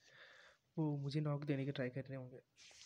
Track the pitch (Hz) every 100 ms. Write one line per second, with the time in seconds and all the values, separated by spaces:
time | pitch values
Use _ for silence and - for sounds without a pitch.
0 | - - - - - - _ - 156 143
1 | 139 151 151 143 147 135 135 139 127 123
2 | 131 135 127 127 - - - -